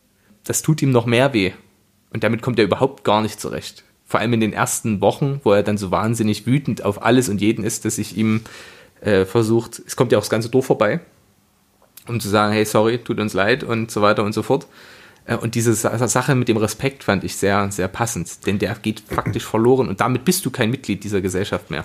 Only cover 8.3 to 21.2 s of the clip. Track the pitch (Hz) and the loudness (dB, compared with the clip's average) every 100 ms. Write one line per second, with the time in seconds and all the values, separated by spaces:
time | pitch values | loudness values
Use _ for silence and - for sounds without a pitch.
8.3 | 110 113 - - - - _ - 98 95 | 0 -4 -16 -20 -20 -20 _ 0 2 2
9.3 | 117 110 117 113 - - - 123 113 104 | 2 2 2 0 -10 -10 -2 2 2 2
10.3 | 110 117 131 131 113 104 151 - _ _ | -2 0 0 2 2 2 0 -6 _ _
11.3 | _ _ _ _ _ _ - - 117 101 | _ _ _ _ _ _ -20 -8 -6 0
12.3 | 104 104 107 107 113 110 120 - 110 107 | 2 2 2 2 2 2 0 -4 -4 -2
13.3 | 92 98 127 - 113 113 - 104 107 104 | 0 2 0 0 -4 -4 2 2 2 0
14.3 | 107 104 139 - - - - - _ - | -2 0 -2 -2 -18 -20 -20 -20 _ -6
15.3 | 113 113 117 117 110 117 117 120 127 123 | -4 -2 0 0 2 0 -2 0 0 2
16.3 | 127 117 110 104 - 135 - - 98 87 | 0 2 0 0 -2 -6 -4 -2 -2 -2
17.3 | - 98 101 98 101 95 - 117 90 82 | -2 0 0 0 -2 -6 -4 -4 -4 -8
18.3 | - - 98 95 107 110 107 - - - | -6 -4 -2 -2 -2 -6 -6 -6 -6 -4
19.3 | 110 - 110 117 131 113 95 113 123 135 | -4 -2 2 4 4 2 0 0 0 0
20.3 | - 135 - 110 123 - 98 104 101 | 0 -2 -2 -2 -2 -4 -6 -2 -2